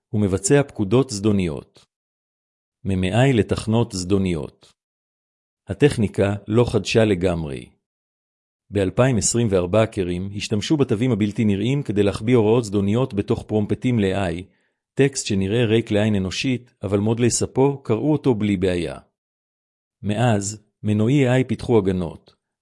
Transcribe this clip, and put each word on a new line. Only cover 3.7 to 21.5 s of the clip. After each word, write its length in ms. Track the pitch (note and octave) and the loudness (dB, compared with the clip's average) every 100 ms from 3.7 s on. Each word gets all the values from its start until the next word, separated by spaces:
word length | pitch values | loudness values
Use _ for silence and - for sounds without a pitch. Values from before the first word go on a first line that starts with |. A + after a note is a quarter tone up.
| A2+ A#2 | 0 0
זדוניות. 840 | F#2+ F2+ G2 F#2+ D#2+ C2 - _ _ _ _ _ _ _ _ _ _ - | -4 -2 0 0 -4 -8 -16 _ _ _ _ _ _ _ _ _ _ -10
הטכניקה 680 | G2 - - G2+ - G2 G2+ - | 2 2 2 -2 0 -2 -2 -2
לא 180 | A2 A#2+ | 0 2
חדשה 380 | A2 F#2 A#2 A2 | 0 0 2 2
לגמרי. 640 | F#2 F#2 E2+ D#2 B1+ A#1+ _ _ _ _ _ _ _ _ _ - | 2 0 -2 -6 -10 -14 _ _ _ _ _ _ _ _ _ -8
באלפיים 480 | G2+ F#2 - B2+ C3 | -4 -2 2 2 2
עשרים 300 | - A#2 A#2 | 0 0 0
וארבע 320 | F#2+ F2 G#2 | 0 2 2
האקרים 480 | A2 - F2+ F2+ F#2+ G#2 | 0 -2 -4 -4 -6 -8
השתמשו 420 | - G#2+ - D#3 | -4 -4 0 0
בתווים 340 | C3 G2+ B2+ | 0 0 0
הבלתי 340 | G#2+ G#2 G2+ G#2+ | 0 -2 0 0
נראים 380 | G2 A2+ C#3+ | 0 0 -2
כדי 200 | C#3 G2+ | -2 0
להחביא 320 | G2 F2+ A2 B2 | 0 0 0 2
הוראות 300 | G#2+ A#2+ A2 | 4 2 0
זדוניות 480 | G2+ G2 A2 C3 | -2 0 0 -2
בתוך 300 | G2+ G#2 A#2+ | -2 -2 -4
פרומפטים 560 | - G#2+ G2+ G2+ B2+ A#2+ | -2 -2 -2 -2 0 0
ל-A 320 | G2 F#2+ F#2 | 0 0 -4
I, 120 | E2+ F2+ _ _ _ _ | -6 -10 _ _ _ _
טקסט 320 | - C3+ - - | 0 0 0 -4
שנראה 400 | G2 F#2+ A2+ A2+ | -2 0 0 2
ריק 260 | A2+ - | 0 2
לעין 240 | G#2 G#2+ G2+ | 0 2 0
אנושית, 600 | F#2+ - C3+ B2 B2 _ | -2 -4 -4 -4 -8 _
אבל 160 | F#2+ G2+ | -4 -2
מודלי 300 | G#2+ A#2 A#2+ | 0 0 0
סאפו 540 | - G#2+ - C#3 C#3 | 0 -2 0 0 0
קראו 280 | - A2 C#3+ | -4 -2 0
אותו 240 | D3 C#3+ A2 | 0 0 0
בלי 220 | G#2 G2 | 0 0
בעיה. 400 | F#2+ F2+ D#2 C2 - _ _ _ _ _ _ _ _ _ | 0 -2 -4 -10 -18 _ _ _ _ _ _ _ _ _
מאז, 600 | G#2 G#2 A#2+ G#2 G2+ G#2+ _ _ | -6 0 0 0 -2 -10 _ _
מנועי 440 | G#2+ G#2+ A2 D3 B2+ | -2 0 2 2 4
A 180 | B2+ | 2
I 20 | |
פיתחו 300 | B2+ | 0